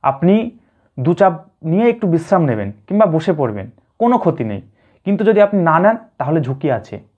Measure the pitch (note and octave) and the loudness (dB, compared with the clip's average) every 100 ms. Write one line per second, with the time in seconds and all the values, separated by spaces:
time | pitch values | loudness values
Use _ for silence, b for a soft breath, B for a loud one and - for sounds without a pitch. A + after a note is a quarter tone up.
0 | C#3 C3+ F3 G#3 A#3 - b b b - | -2 0 2 2 0 -12 b b b -6
1 | C3 E3+ F#3+ E3 - _ D#3+ F3 A#3 A#3 | -2 2 2 0 -14 _ -4 0 0 0
2 | G3+ E3 D#3+ F#3+ D3+ A2 G2+ G#2 - G3+ | 0 -2 0 0 0 -2 -6 -10 -6 0
3 | G#3+ D#3 D#3 D#3 B2+ G#2 F#2+ _ _ _ | 2 2 -2 -2 -2 -4 -12 _ _ _
4 | A#3 B3 F#3 C#3 A2+ G2+ - _ _ _ | 0 2 0 -2 -6 -8 -12 _ _ _
5 | - G3+ G#3 G3+ G3+ G3+ E3 D#3+ G3 A3 | -4 0 2 4 4 2 2 4 2 0
6 | - _ C3 D#3+ B2+ C3+ D3+ A#2 - G#2 | -8 _ -2 -2 -2 -4 -2 -4 -6 -16
7 | - | -18